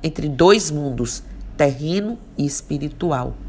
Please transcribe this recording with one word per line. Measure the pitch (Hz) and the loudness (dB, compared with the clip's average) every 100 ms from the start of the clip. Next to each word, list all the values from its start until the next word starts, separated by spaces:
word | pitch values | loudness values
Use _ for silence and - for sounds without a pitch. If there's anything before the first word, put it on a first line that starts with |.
entre | 160 - 151 | -4 -4 -4
dois | 131 170 214 170 | 6 8 8 4
mundos, | 151 143 120 120 - - - - | -2 -2 -2 -4 -4 -10 -12 -12
terreno | - 143 127 151 180 208 233 - - | 2 2 2 -2 0 -2 -6 -10 -2
e | 143 | -2
espiritual. | - - 151 147 - 180 143 123 117 | -2 -4 -4 -4 -4 -2 0 -2 -6